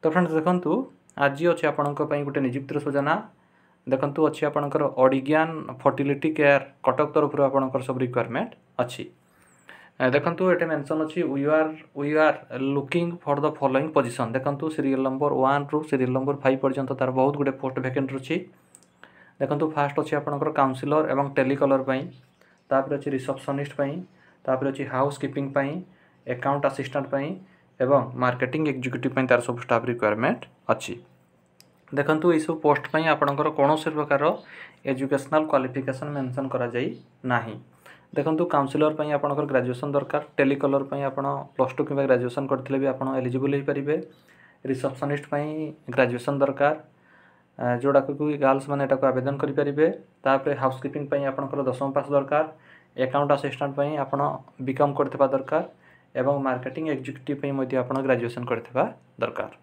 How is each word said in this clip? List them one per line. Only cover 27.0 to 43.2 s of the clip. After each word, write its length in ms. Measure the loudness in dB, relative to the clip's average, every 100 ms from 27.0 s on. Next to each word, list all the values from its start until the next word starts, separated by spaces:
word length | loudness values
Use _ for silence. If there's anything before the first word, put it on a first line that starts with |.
| -4
ପାଇଁ 280 | -4 -4 -8 -14 _ _ _
ଏବଂ 300 | 2 4 2
ମାର୍କେଟିଂ 540 | -2 -2 0 -2 0 -2
ଏକ୍ଜିକ୍ୟୁଟିଭ 440 | -2 -4 -4 -2
ପାଇଁ 140 | 0 4
ତାର 140 | 4
ସବୁ 180 | 2 -6
ଷ୍ଟାଫ୍ 280 | 0 0 2
ରିକ୍ୱାରମେଣ୍ଟ 560 | 0 2 2 0 -2 -8 _ -2
ଅଛି। 260 | -2 -2 -12 -14 _ _ _ _ _ _ _ _
ଦେଖନ୍ତୁ, 380 | -4 2 2 4
ଏଇସବୁ 280 | 2 2 0
ପୋଷ୍ଟ 240 | 2 2 2
ପାଇଁ 120 | 0 2
ଆପଣଙ୍କର 420 | 2 2 2 -2
କୌଣସି 420 | 2 2 4 0
ପ୍ରକାର 460 | -2 0 2 2 0 -8 -20 -20 -12 -4
ଏଜୁକେସନାଲ 560 | -4 0 -2 2 0
କ୍ୱାଲିଫିକେସନ 640 | 2 0 0 -4 -6 -6 -6
ମେନସନ୍ 400 | -6 -6 -6 -4
କରାଯାଇ 480 | -2 -2 -2 -4 -6 -16 _
ନାହିଁ। 340 | 0 0 0 -14 -18 _ -20 -20 _
ଦେଖନ୍ତୁ, 300 | -2 0 0
କାଉନସିଲର 500 | 2 2 2 2 2
ପାଇଁ 180 | 2 -2
ଆପଣଙ୍କର 320 | 0 0 -2
ଗ୍ରାଜୁଏସନ୍ 480 | 0 0 0 -4 -2
ଦରକାର, 300 | -2 0 -4 -4 2
ଟେଲିକଲର 440 | 2 4 2 0
ପାଇଁ 200 | -2 -4
ଆପଣ 240 | -4 -4 -4 -4 -8 -2
ପ୍ଲସ୍ 200 | -2 0
ଟୁ 80 |
କିମ୍ବା 200 | -4 0
ଗ୍ରାଜୁଏସନ୍ 440 | 4 4 2 -4 -2
କରିଥିଲେ 300 | -2 0 0
ବି 80 | 0
ଆପଣ 300 | -2 -2
ଏଲିଜିବଲ୍ 380 | -2